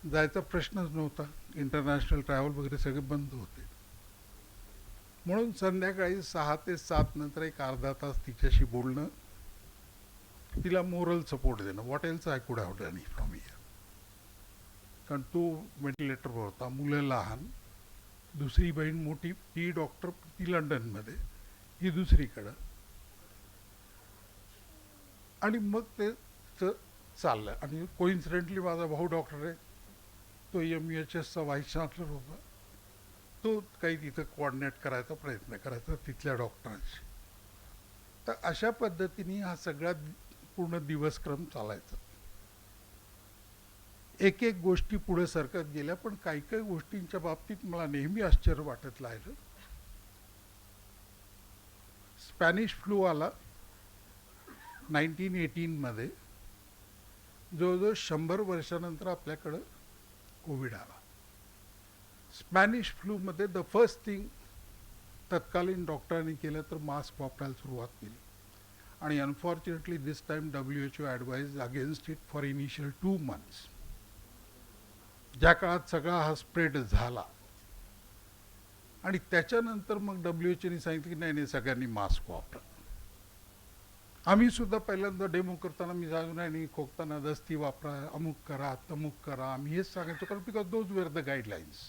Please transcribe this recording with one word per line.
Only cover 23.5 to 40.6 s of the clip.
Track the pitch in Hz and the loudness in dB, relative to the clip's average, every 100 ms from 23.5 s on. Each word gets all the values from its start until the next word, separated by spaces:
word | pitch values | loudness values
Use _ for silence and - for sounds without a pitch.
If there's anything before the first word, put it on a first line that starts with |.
| - - - - - - - - - - - - - - - - - - - | -20 -20 -20 -20 -20 -20 -20 -20 -20 -20 -20 -20 -20 -20 -20 -20 -20 -20 0
आणि | 208 226 | 2 4
मग | 208 214 226 - | 2 0 -2 -2
ते | 208 247 - - - - | -2 -2 -14 -20 -20 0
च-, | 185 - - - - - | 0 0 -12 -20 -20 -2
चाललं. | 165 113 104 | 2 2 0
आणि | 98 147 156 170 - | -6 -6 -6 -6 2
coincidentally | 180 185 151 180 170 190 | 4 4 2 0 0 0
माझा | 180 170 170 | 0 0 0
भाऊ | 151 170 | 0 2
डॉक्टर | 165 151 147 156 | 0 -2 -6 -6
आहे, | 165 - - - - - - - - - | -8 -14 -20 -20 -20 -20 -20 -20 -20 -4
तो | 185 | 0
एमयूएचएसचा | 165 165 160 160 156 170 151 175 | 2 0 0 -2 -2 -4 -2 -2
व्हाईस | 151 143 147 | 0 0 0
चान्सलर | 175 160 - 160 | 0 -2 -4 -6
होता, | 143 131 175 - - - - - - - - - - | -6 -8 -14 -16 -20 -20 -20 -20 -20 -20 -20 -20 -4
तो | 220 214 | 0 0
काही | 190 - 165 165 | -2 -2 -2 0
तिथं | 147 147 | -4 -6
कोऑर्डिनेट | 151 - 143 131 139 | -6 -2 -2 0 -4
करायचा | - 139 127 123 | -4 -4 -2 -4
प्रयत्न | 151 147 110 - 107 | -8 -6 -8 -8 -10
करायचा | 135 117 - 156 | -6 -8 -4 -4
तिथल्या | - 123 147 | -4 -4 -2
डॉक्टरांशी. | 123 117 - 117 101 - - - - - - - - - - - - - - - | 0 -2 -4 -10 -6 -6 -6 -14 -16 -18 -20 -20 -20 -20 -20 -20 -20 -20 -10 -6
तर | 113 | -2
अशा | 170 160 220 | -2 2 0
पद्धतीने | 233 220 165 185 190 180 196 | 2 -2 0 -4 -2 -4 -4
हा | 190 170 | -4 -4
सगळा | 180 143 170 | -4 -2 -2
दि-, | 170 151 185 - - - | -2 -6 -14 -18 -20 -12
पूर्ण | - | -4